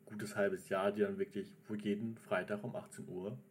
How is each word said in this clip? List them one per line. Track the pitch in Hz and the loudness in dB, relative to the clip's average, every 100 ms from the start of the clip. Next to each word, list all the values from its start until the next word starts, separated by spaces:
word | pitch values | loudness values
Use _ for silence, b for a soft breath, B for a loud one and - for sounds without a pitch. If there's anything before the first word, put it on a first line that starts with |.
| - | -12
gutes | 107 107 | -6 -2
halbes | 107 101 92 - | 4 4 2 0
Jahr, | 95 98 | 2 4
die | 104 | 4
dann | 101 98 | 2 2
wirklich, | 95 101 95 - - | -2 -2 -6 -8 -6
wo | |
jeden | 107 104 101 113 113 | -2 0 0 0 -6
Freitag | - 92 90 104 | 0 0 2 -2
um | 120 | -4
achtzehn | - - - - | -6 -8 -10 -8
Uhr | 90 95 131 - | -6 -4 -6 -8